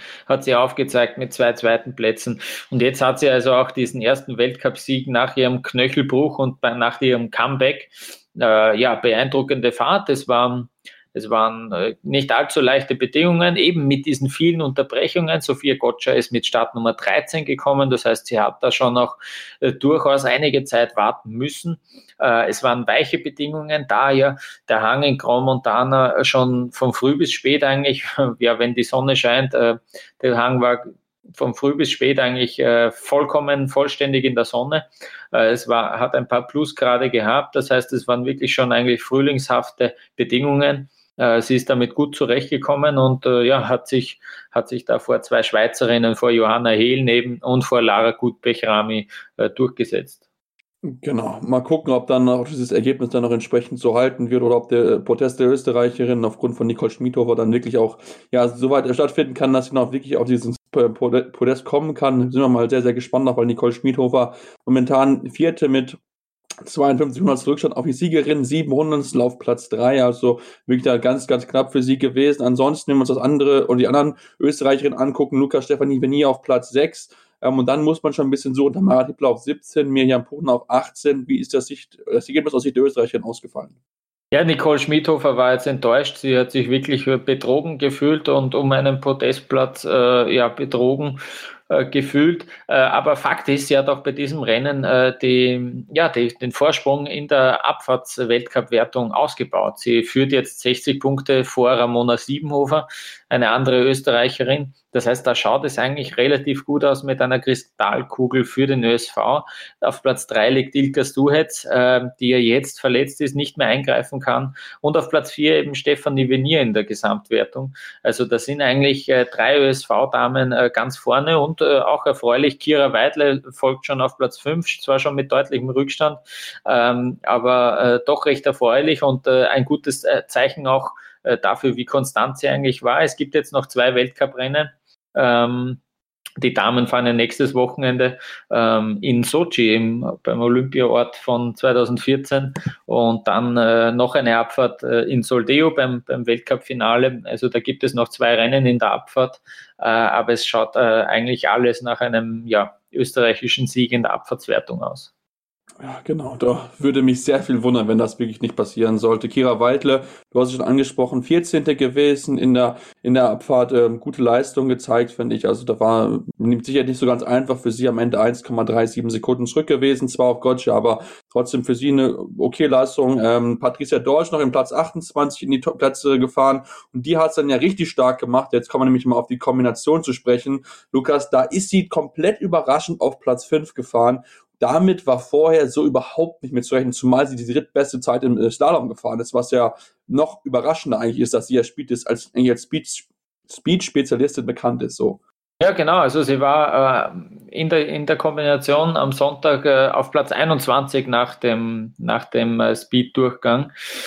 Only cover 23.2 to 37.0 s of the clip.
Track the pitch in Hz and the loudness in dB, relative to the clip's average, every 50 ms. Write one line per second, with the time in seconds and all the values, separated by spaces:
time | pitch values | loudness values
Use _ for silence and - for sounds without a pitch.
23.2 | - 147 139 - 147 147 151 156 151 151 151 151 143 - 104 107 131 139 135 135 | -6 -8 -8 -8 -8 -8 -6 -8 -8 -6 -6 -4 -2 -2 0 0 2 2 2 2
24.2 | 135 139 135 139 - - - - _ - 113 110 110 110 123 139 147 143 131 - | 2 0 0 -4 -12 -20 -20 -12 _ -2 0 0 2 0 0 2 0 0 0 -2
25.2 | - 113 120 127 131 - 131 123 - 120 107 120 127 131 135 135 131 127 - - | 0 0 0 0 2 0 -2 0 0 0 0 0 0 2 2 2 2 2 2 0
26.2 | 135 - - 131 127 127 123 123 123 120 - - 131 127 120 - 127 135 147 143 | 0 0 2 2 2 2 0 -2 -4 -4 -4 -4 -2 -2 -2 0 0 0 2 2
27.2 | 170 - - - - 131 143 143 143 135 135 139 143 139 135 135 - - - - | 0 -2 -2 -4 0 0 0 2 2 0 0 0 0 -2 -2 -2 -6 -8 -2 -2
28.2 | 139 123 113 - 123 117 117 110 120 120 120 123 117 - - 131 131 139 135 127 | -2 -2 0 0 0 0 2 2 0 -2 0 -2 -2 -2 -2 -2 0 0 0 0
29.2 | - 120 120 131 135 135 131 123 120 117 117 117 _ _ - - - - _ - | 2 2 2 0 0 0 0 2 2 2 0 -2 _ _ -20 -20 -20 -20 _ -4
30.2 | - 127 120 117 120 123 131 127 123 123 123 120 - - - _ _ _ _ _ | -2 0 0 2 0 0 0 0 2 0 0 -2 -4 -14 -18 _ _ _ _ _
31.2 | _ - - - 143 127 113 - - 139 147 143 151 127 - - 127 135 139 135 | _ -16 -8 -6 -6 -6 -4 -2 -2 -2 0 0 -2 -2 -2 0 0 0 2 2
32.2 | 131 123 127 127 127 120 - - 135 120 117 117 117 113 - - - - 143 143 | 0 0 0 -2 -4 -4 -2 0 0 2 4 4 2 0 -2 -4 -6 -2 0 0
33.2 | 151 143 - 151 147 143 143 139 135 135 - 139 143 143 - - 139 139 135 131 | 0 0 0 -2 0 0 0 0 -2 -2 0 0 0 0 -2 -4 -2 0 0 0
34.2 | 131 131 123 117 117 - - 120 127 139 156 156 - _ _ - - - - - | 0 0 0 0 -2 -2 -2 -4 -2 -2 -2 -4 -4 _ _ -20 -20 -20 -20 -20
35.2 | - - - 117 113 110 120 120 - 117 120 117 110 - - 113 123 127 - 127 | -12 -4 0 2 2 2 2 0 0 -2 0 0 0 -2 -2 -4 -4 -2 -2 -2
36.2 | 123 - 123 123 123 - - 147 151 143 - - 135 127 123 120 | -2 0 -2 -4 -4 -4 -4 -4 -4 -4 -2 -2 0 2 2 2